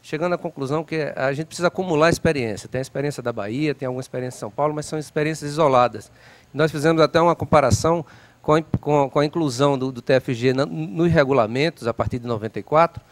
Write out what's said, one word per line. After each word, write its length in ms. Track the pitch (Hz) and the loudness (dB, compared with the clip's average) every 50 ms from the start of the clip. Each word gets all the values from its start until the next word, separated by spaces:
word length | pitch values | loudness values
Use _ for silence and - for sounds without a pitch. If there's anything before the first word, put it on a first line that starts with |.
| - | -14
chegando 300 | - 160 147 170 180 175 | -10 -6 -4 -4 -2 -2
à 40 | 165 | -4
conclusão 440 | - 170 - 143 139 127 147 160 | -6 -8 -8 -6 -4 -4 -4 -4
que 300 | 160 - 160 160 147 139 - | -4 -4 -4 -4 -4 -4 -4
a 180 | - 131 135 | -2 -2 -2
gente 140 | 139 143 160 | -2 -4 -6
precisa 220 | - - - 175 170 | -8 -4 -2 -2 0
acumular 420 | - - 190 185 160 147 156 170 | 0 -2 -2 0 2 4 4 4
experiência. 580 | 165 - - 165 156 139 120 110 101 92 - - | 4 2 0 0 0 0 -2 -4 -6 -8 -10 -8
Tem 120 | - 127 | -8 -8
a 20 | |
experiência 400 | 131 - - 143 139 147 135 - | -6 -6 -6 -6 -4 -4 -6 -6
da 100 | 120 120 | -6 -6
Bahia, 400 | 117 113 98 104 117 135 156 151 | -6 -6 -6 -6 -4 -2 -2 -2
tem 140 | 135 - 139 | -4 -4 -6
alguma 140 | 127 127 127 | -6 -6 -6
experiência 380 | 127 - - 127 127 127 123 - | -8 -8 -8 -8 -8 -8 -10 -10
em 20 | |
São 100 | 123 107 | -12 -8
Paulo, 240 | - - 147 151 151 | -4 -2 -2 -2 -2
mas 120 | 151 147 | -4 -8
são 120 | - 160 156 | -6 -8 -8
experiências 540 | 147 - - 156 151 156 160 156 147 147 | -8 -6 -4 -2 -2 -2 -4 -6 -8 -4
isoladas. 580 | 147 156 165 143 131 123 123 117 110 107 - - _ - - - - - _ _ | 0 2 4 6 6 6 4 4 0 -6 -16 -18 _ -20 -20 -20 -20 -20 _ _
Nós 200 | - 135 160 156 | -2 0 0 0
fizemos 280 | 160 147 139 165 165 160 | 0 0 2 2 4 4
até 200 | 156 143 - 165 | 4 4 4 4
uma 160 | 165 175 156 | 2 2 2
comparação 680 | - 151 - - 151 135 123 107 - - 160 170 170 147 - - - - - _ _ | 0 0 2 2 4 4 4 2 2 2 0 0 -2 -4 -8 -16 -20 -20 -20 _ _
com 140 | - - 151 | 0 2 2
a 40 | 165 | 2
in-, 60 | 156 - - - | 2 0 -4 -4
com, 280 | - 147 147 147 139 127 | 0 2 2 2 2 2
com 100 | - 147 | 2 0
a 40 | 147 | 0
inclusão 540 | 156 - 170 160 143 120 120 151 143 139 131 | 0 0 -2 -2 -2 0 2 2 2 2 0
do, 140 | 131 131 | -2 -4
do 100 | 131 123 | -6 -4
T 120 | - - 135 | 0 2 2
F 200 | 127 - - 127 | 2 2 0 -2
G 180 | 113 123 131 | 0 0 2
na, 140 | 127 131 143 | 2 0 -2
nos 420 | - - 160 156 160 98 160 170 175 | -2 -4 -6 -8 -4 -2 0 2 4
regulamentos, 800 | 165 160 139 131 139 131 110 104 117 131 151 170 - - 113 | 4 4 4 4 4 2 2 2 0 0 -2 -2 -2 -4 -4
a 80 | 117 113 | -4 -2
partir 240 | - 110 107 - 123 | -2 -4 -4 -4 -6
de 80 | 117 | -4
noventa 320 | 120 117 104 107 110 - 107 | -4 -4 -4 -6 -8 -8 -10
e 40 | 98 | -4
quatro, 360 | - 147 156 170 165 - - - _ | 0 2 2 2 2 0 -6 -20 _